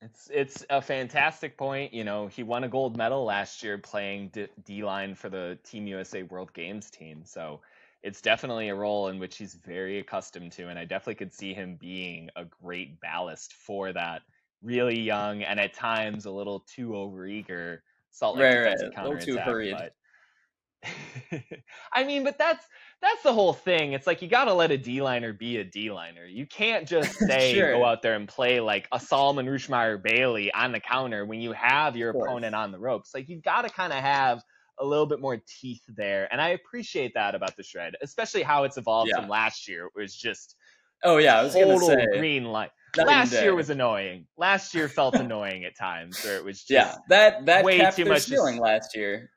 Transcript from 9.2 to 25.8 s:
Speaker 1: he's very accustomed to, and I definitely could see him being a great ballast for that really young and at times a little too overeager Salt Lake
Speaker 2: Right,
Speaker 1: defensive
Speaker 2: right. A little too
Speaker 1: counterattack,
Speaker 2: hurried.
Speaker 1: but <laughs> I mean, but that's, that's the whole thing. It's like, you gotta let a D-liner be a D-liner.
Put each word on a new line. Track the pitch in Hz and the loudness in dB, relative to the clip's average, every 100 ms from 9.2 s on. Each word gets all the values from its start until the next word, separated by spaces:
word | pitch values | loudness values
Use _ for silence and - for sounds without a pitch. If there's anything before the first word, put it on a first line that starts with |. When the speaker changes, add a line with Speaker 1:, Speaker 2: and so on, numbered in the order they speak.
| 90 - | -10 -12
Speaker 1:
he's | 98 85 | -18 -18
very | 92 90 95 101 | -14 -10 -8 -8
accustomed | 90 98 - 90 87 | -8 -10 -10 -14 -16
to, | 90 87 | -16 -14
and | 85 | -12
I | 85 | -10
definitely | 95 - 104 | -8 -8 -12
could | 95 | -12
see | - 95 | -14 -12
him | 95 90 82 | -10 -12 -14
being | 85 92 90 85 82 85 | -14 -12 -12 -12 -16 -16
a | 85 | -18
great | _ 87 90 71 80 | _ -14 -12 -12 -14
ballast | 82 85 87 78 - | -10 -8 -8 -10 -18
for | - - 101 95 | -20 -12 -8 -6
that | 90 85 80 - _ _ _ | -6 -6 -8 -16 _ _ _
really | 110 120 123 113 | -6 -2 0 0
young | 107 104 104 104 | -2 -2 -4 -6
and | 98 101 | -4 -2
at | 101 | -4
times | - 117 113 107 104 101 | -4 -4 -2 -4 -8 -10
a | |
little | 98 101 98 | -8 -8 -8
too | - - 117 | -12 -12 -8
overeager | 104 101 92 92 107 95 87 87 82 _ _ _ | -8 -8 -10 -10 -10 -10 -10 -10 -12 _ _ _
Salt | - 110 131 | -4 -2 4
Lake | 131 | 6
Speaker 2:
Right, | 123 | 6
Speaker 1:
defensive | 113 92 - - | 4 0 -4 -8
Speaker 2:
right. | 113 | -8
A | |
little | 147 | -6
too | - 117 | -4 -4
Speaker 1:
counterattack, | 87 | -2
Speaker 2:
hurried. | 113 104 82 | -4 -4 -8
Speaker 1:
but | 85 - _ _ _ _ _ _ _ _ | -10 -16 _ _ _ _ _ _ _ _
<laughs> | - - - 131 - 147 - - _ - - | -16 -14 -16 -16 -12 -12 -12 -20 _ -20 -4
I | 254 269 | -2 0
mean, | 285 | -2
but | 269 277 | -2 0
that's, | 320 330 - - - _ | 0 0 -6 -20 -20 _
that's | 392 453 | 0 2
the | 285 | 4
whole | 226 185 | 6 4
thing. | 139 185 170 143 | 2 2 2 0
It's | 139 185 | -2 -2
like, | 170 | -2
you | 170 | 2
gotta | 240 254 | 2 4
let | 180 160 | 4 4
a | 139 | 2
D-liner | 120 131 135 123 117 | -2 -2 0 -2 -4
be | 101 117 117 | -8 -6 -6
a | |
D-liner. | 95 101 | -6 -8